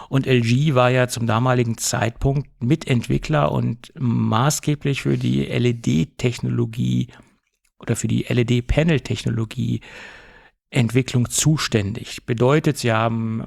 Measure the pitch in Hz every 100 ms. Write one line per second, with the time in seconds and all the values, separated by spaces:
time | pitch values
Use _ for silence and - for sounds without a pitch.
0 | - 135 131 127 117 123 156 127 123 127
1 | 123 113 113 110 127 123 120 110 - 120
2 | 113 - 139 139 - - 120 160 - 120
3 | - 139 - 151 147 135 120 117 - -
4 | 123 120 110 110 139 - - 147 143 135
5 | 139 131 123 135 135 127 120 117 139 156
6 | 156 - 123 - 127 120 117 117 - -
7 | 120 - - _ _ _ _ - - 113
8 | 113 117 - 123 120 123 - - 170 143
9 | - 113 123 113 110 123 117 117 - -
10 | - - - - - _ _ 135 117 127
11 | 127 127 120 - 147 156 - 110 95 -
12 | - - - 117 123 156 156 131 120 110
13 | 113 113 113 110